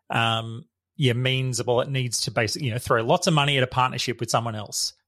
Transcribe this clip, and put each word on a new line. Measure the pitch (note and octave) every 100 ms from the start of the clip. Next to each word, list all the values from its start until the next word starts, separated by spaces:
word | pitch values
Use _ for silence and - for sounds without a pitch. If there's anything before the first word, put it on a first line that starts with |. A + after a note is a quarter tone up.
| -
um, | A#2+ A2+ A2+ A2+ A2+ - _ _ -
yeah, | C3
means, | A#2+ B2+ C3 C3 A#2 A#2+
well, | A#2+
it | C3
needs | C3+ B2 -
to | -
basically, | A#2 A2 - A#2+
you |
know, | A#2
throw | - A#2+
lots | A2+ F3+ G3
of |
money | D#3 C#3+ C#3
at |
a | B2+
partnership | - C3 B2+ - A2+
with | A#2
someone | B2 A#2 G#2+
else | G#2 - - -